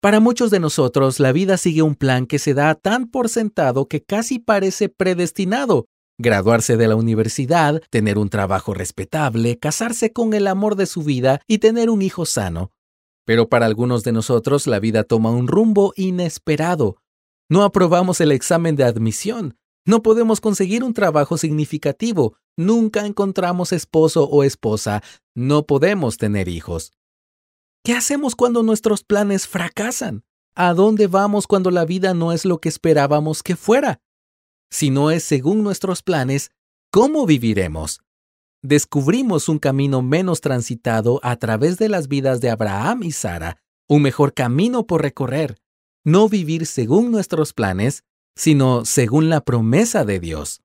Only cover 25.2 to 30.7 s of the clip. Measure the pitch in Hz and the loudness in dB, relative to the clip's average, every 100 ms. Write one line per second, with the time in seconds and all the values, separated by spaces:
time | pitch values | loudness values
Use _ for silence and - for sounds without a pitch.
25.2 | _ - 127 147 151 139 165 208 139 - | _ -6 0 0 2 2 2 2 -2 -2
26.2 | 107 104 90 85 80 82 - _ _ _ | -2 -2 -2 -6 -8 -10 -10 _ _ _
27.2 | _ _ _ _ _ _ - 240 233 285 | _ _ _ _ _ _ -2 -2 0 -2
28.2 | 285 - 247 233 226 220 220 208 - 202 | -4 0 0 2 2 0 0 -2 0 0
29.2 | 208 196 - 185 170 - 214 - 226 110 | 0 -2 -4 -6 -6 -6 -6 -6 -8 -10
30.2 | _ _ _ - 180 | _ _ _ -2 0